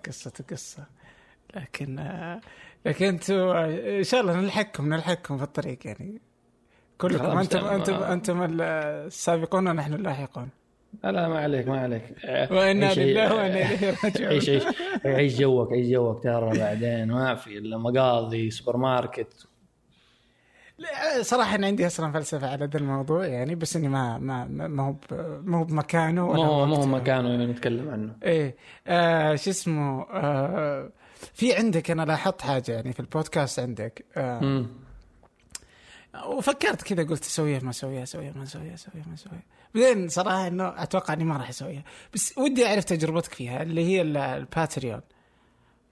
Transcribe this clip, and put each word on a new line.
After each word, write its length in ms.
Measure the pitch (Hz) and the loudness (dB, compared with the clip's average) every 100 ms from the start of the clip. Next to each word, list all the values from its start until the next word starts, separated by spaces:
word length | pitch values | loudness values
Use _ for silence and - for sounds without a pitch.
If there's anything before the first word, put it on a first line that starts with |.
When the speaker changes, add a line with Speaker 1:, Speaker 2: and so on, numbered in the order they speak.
| - | -14
Speaker 1:
قصة 260 | 135 123 - 131 | -14 -14 -14 -12
قصة. 360 | 143 - - 143 _ - - _ _ - 196 | -12 -14 -18 -20 _ -20 -20 _ _ -18 -14
لكن، 420 | 139 - 143 135 | -12 -10 -10 -8
آه، 420 | 139 180 170 202 - - - - - | -10 -10 -10 -12 -16 -20 -20 -6 -4
لكن 200 | 151 196 | 0 2
انتوا، 480 | 175 - 190 185 | 0 0 2 2
آه، 440 | 170 160 170 220 202 | 2 0 -2 -2 -2
إن 40 | |
شاء 180 | 190 254 | 2 2
الله 200 | 196 175 | 2 2
نلحقكم، 540 | 196 208 208 - 143 | 0 0 -2 -2 -2
نلحقكم 440 | 160 165 175 - 139 | 0 0 -4 -4 -6
في 60 | |
الطريق 340 | 143 - 143 123 | -4 -4 -6 -6
يعني. 360 | - 104 190 214 _ _ _ _ _ _ _ - | -10 -12 -12 -14 _ _ _ _ _ _ _ -4
كلكم. 200 | 180 120 | 0 0
Speaker 2:
خلاص، 180 | 151 175 | 2 2
Speaker 1:
أنتم، 220 | 190 190 | 2 0
Speaker 2:
تمام. 160 | 202 | 0
Speaker 1:
أنتم، 200 | 196 196 | 0 0
أنتم 680 | 190 190 180 170 175 175 165 | 0 0 -2 -2 -2 0 0
السابقون 1080 | 165 160 151 147 151 - - 170 165 185 185 | -2 -2 -4 -6 -10 -4 0 0 2 2 2
ونحن 260 | 165 147 | 0 -2
اللاحقون. 540 | 151 185 139 139 - 127 - _ _ _ - | -4 -4 -4 -6 -10 -12 -14 _ _ _ -8
Speaker 2:
لا، 80 | 190 | -4
لا، 160 | 196 165 | -2 0
ما 100 | 160 | 0
عليك، 300 | 147 135 120 | 0 0 0
ما 120 | 135 | -2
عليك. 220 | 123 117 - - - 131 131 | -2 -4 -6 -12 -4 0 2
Speaker 1:
وإنا 360 | 190 190 196 196 | 4 4 4 4
Speaker 2:
عيش، 120 | 185 | 4
Speaker 1:
لله 220 | 202 208 | 4 6
Speaker 2:
عيش. 120 | 220 | 4
Speaker 1:
وإنا 420 | 220 196 190 - | 4 2 2 2
إليه 220 | 202 196 185 | 2 0 0
راجعون. 280 | 214 190 214 | 0 0 2
Speaker 2:
عيش، 160 | 151 - | 2 4
عيش. 140 | 139 339 - 359 381 | 4 2 -2 -4 -2
عيش 340 | 139 135 143 120 | 2 4 4 4
جوك، 340 | 139 127 113 | 6 6 4
عيش 140 | 123 120 | 2 2
جوك، 360 | 123 120 107 | 4 2 0
ترى 360 | 123 117 113 110 | 0 2 2 2
بعدين 540 | 107 107 117 117 110 | 2 0 0 0 0
ما 220 | 123 131 | 0 0
في 240 | 113 113 104 | -2 -6 -10
إلا 200 | 107 113 | -8 -4
مقاضي، 720 | 117 127 131 117 113 113 113 | 2 4 6 4 2 -2 -2
سوبر 260 | 110 - 120 | -2 -2 2
ماركت. 720 | 131 127 120 - 113 - - _ _ _ _ _ _ _ _ _ _ _ - - | 2 2 0 -4 -8 -12 -20 _ _ _ _ _ _ _ _ _ _ _ -20 -12
Speaker 1:
لا، 440 | 330 - 311 269 | -8 -2 0 2
صراحة 320 | 214 247 208 | 2 2 4
أنا 120 | 202 196 | 2 2
عندي 200 | 202 175 | 2 0
أصلًا 260 | 165 160 | 0 -2
فلسفة 380 | 156 - 151 131 | -2 -2 -4 -4
على 140 | 139 | -4
ذا 140 | 143 151 | -2 -2
الموضوع 480 | 139 135 135 160 185 | 0 -2 0 0 0
يعني، 280 | 123 131 | -2 -2
بس 220 | 170 160 170 | -2 -2 0
إني 120 | 143 | 0
ما، 300 | 135 123 135 | 2 0 -2
ما، 260 | 131 127 | -4 -4
ما، 240 | 131 139 160 | -6 -6 -4
ما 140 | 143 | -2
هو 100 | 135 | -2
ب-، 500 | 143 - - 165 147 | -4 -8 -8 -8 -6
ما 140 | 180 170 | -2 0
هو 60 | |
بمكانه 640 | 165 156 143 170 165 175 180 | 0 -2 0 2 2 2 2
ولا 100 | 160 | 4
Speaker 2:
ما 80 | 156 | 4
هو، 200 | 147 143 | 4 4
ما 100 | 151 | 4
هو 20 | |
Speaker 1:
وقته. 120 | 139 | 4
Speaker 2:
مكانه 380 | 131 127 131 123 | 2 2 2 2
يعني 180 | 120 120 | 2 0
نتكلم 420 | 120 127 117 147 | -2 -2 -2 -4
عنه. 280 | 110 107 113 | -6 -6 -4
Speaker 1:
إيه، 340 | - 165 139 - - - - | 0 2 2 -4 -16 -12 0
آه، 480 | 175 170 165 156 | 2 4 4 4
شو 160 | 147 196 | 2 0
اسمه، 520 | 185 175 156 143 135 | -2 0 0 0 -2
آه، 880 | - 190 143 135 139 156 147 139 135 - - - - | -4 -2 0 0 0 0 -2 -4 -8 -16 -20 -20 -16
في 200 | - 240 | 0 2
عندك، 360 | 190 226 165 160 | 4 4 2 0
أنا 120 | 160 | 0
لاحظت 380 | 151 156 190 180 | 2 2 0 -2
حاجة 320 | 143 135 123 | 0 -2 -2
يعني 200 | 113 123 | -4 -6
في 80 | 123 | -8
البودكاست 600 | 123 156 156 165 135 - | -4 -4 -2 0 0 -2
عندك، 440 | 123 110 110 - - - | -6 -6 -8 -10 -10 -6
آه، 240 | 131 120 | -4 0
Speaker 2:
مم. 260 | 139 135 117 - - - - _ _ _ _ - - - - - - - - | 0 0 -2 -8 -20 -20 -20 _ _ _ _ -20 -20 -20 -20 -20 -20 -12 -6
Speaker 1:
وفكرت 560 | 277 277 277 403 - | -2 0 2 0 0
كذا، 200 | - 180 | -2 -2
قلت: 200 | 156 151 | -2 -2
"أسويها 380 | - - 151 135 | -4 -2 0 0
ما 100 | 127 | -4
أسويها، 320 | 120 135 135 | -8 -8 -8
أسويها 300 | 127 - 143 143 | -10 -10 -12 -12
ما 60 | |
أسويها، 320 | 139 156 156 | -12 -12 -14
أسويها 300 | 175 - 165 160 | -14 -16 -16 -14
ما 60 | |
أسويها". 280 | 156 - 170 - _ _ | -16 -16 -18 -20 _ _
بعدين 340 | 214 254 220 175 | 4 6 4 2
صراحة 380 | 180 190 185 180 | 0 2 0 0
إنه 360 | 180 185 - | -2 -4 -4
أتوقع 320 | 165 190 175 | -2 -2 0
إني 100 | 151 | 0
ما 120 | 160 147 | 0 -2
راح 120 | 120 | -6
أسويها، 360 | 123 139 139 - - - | -10 -10 -12 -14 -20 -10
بس 240 | 202 - - | -4 -4 0
ودي 280 | 277 254 233 | 2 4 4
أعرف 180 | 202 | 4
تجربتك 480 | - 170 156 165 - | 2 0 0 -2 -4
فيها، 300 | - 123 127 | -6 -8 -6
اللي 220 | 160 160 | -4 0
هي 180 | 170 190 | 2 2
ال-، 140 | 160 143 | 2 0
الباتريون. 840 | 139 131 135 160 156 147 127 104 - _ _ _ _ _ _ _ _ | -2 -4 -4 -2 -2 -2 -6 -6 -12 _ _ _ _ _ _ _ _